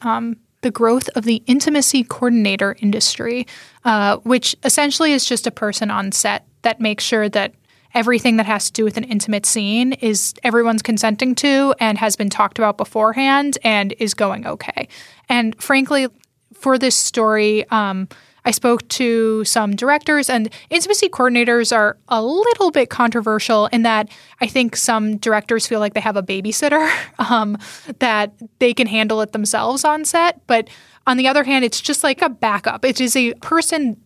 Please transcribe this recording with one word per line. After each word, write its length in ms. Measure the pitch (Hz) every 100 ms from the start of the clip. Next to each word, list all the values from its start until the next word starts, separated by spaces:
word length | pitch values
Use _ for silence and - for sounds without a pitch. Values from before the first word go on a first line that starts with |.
um, 340 | 233 226 233 226 _ _
the 100 | 254
growth 380 | - 226 247 -
of 100 | -
the 180 | 220 226 -
intimacy 560 | 269 311 294 269 269
coordinator 760 | 233 - 247 233 202 196 196 -
industry, 680 | 208 220 - - 233 247 240 - - _
uh, 320 | 240 214 202 202
which 360 | 226 247 - -
essentially 500 | 269 - 285 - 320
is 120 | 277
just 220 | - 240 220
a 40 |
person 400 | - 208 - 214
on 220 | 208 196
set 320 | - 208 202 - _
that 200 | 233 226
makes 240 | 220 214
sure 240 | - 220 208
that 260 | 208 196 - _ _ _
everything 420 | 240 226 240 247 226
that 100 | 208
has 200 | 208 -
to 60 |
do 120 | -
with 120 | 214 220
an 80 |
intimate 420 | 254 208 - 208 -
scene 480 | 226 202 220 254
is 400 | 269 226 202 - -
everyone's 400 | 247 233 233 220
consenting 520 | 214 214 220 214 254 240
to 380 | 285 269 277 -
and 200 | 226 208
has 180 | 220 -
been 120 | 202
talked 300 | - 202 -
about 180 | 214 208
beforehand 800 | 214 220 214 226 269 277 285 269
and 320 | 226 208 196 -
is 140 | 214
going 340 | - 202 208 -
okay. 420 | - - - - - - - -
And 260 | 240 226 -
frankly, 460 | - 269 262 285 262 - _ _ _
for 260 | - 269 254
this 180 | 254 -
story, 720 | - 247 220 214 214 214 -
um, 380 | 220 202 190 190 - _ _ -
I 60 |
spoke 340 | 220 247 233 -
to 540 | - 247 226 220 220
some 300 | 208 233 214
directors, 560 | 202 254 294 311 294 269
and 180 | 247 220 - -
intimacy 380 | 339 349 415 370
coordinators 680 | - 254 240 240 240 226 233
are 220 | 208 - -
a 140 | 226
little 480 | 226 339 466 466 370
bit 200 | 294 247
controversial 760 | - 240 233 214 214 - 220 214
in 160 | 240
that 260 | 226 214 214 - - -
I 60 | 233
think 300 | 262 240 -
some 400 | - 220 214 208
directors 500 | 226 214 - 226 -
feel 140 | 220
like 140 | 208
they 60 | 208
have 160 | 220 202
a 60 |
babysitter, 680 | 190 190 202 - 294 302 311 - - -
<laughs> 0 |
um, 400 | 208 240 208 208 - - - 247
that 340 | 254 214 208 - 226 -
they 120 | 247
can 140 | 240 240
handle 340 | 220 220 220
it 120 | 214
themselves 520 | 220 202 214 220 262
on 200 | 311 311
set. 360 | 302 339 339 339 -
But 220 | 233 220 - - _ -
on 80 | 254
the 100 | 262
other 160 | 285
hand, 220 | 262 269
it's 160 | 240 -
just 240 | - 277
like 180 | 294 262
a 60 | 320
backup. 560 | 240 220 202 226 -
It 160 | 262 -
is 160 | 247 262
a 180 | 240
person 640 | - - 330 320 320 262 214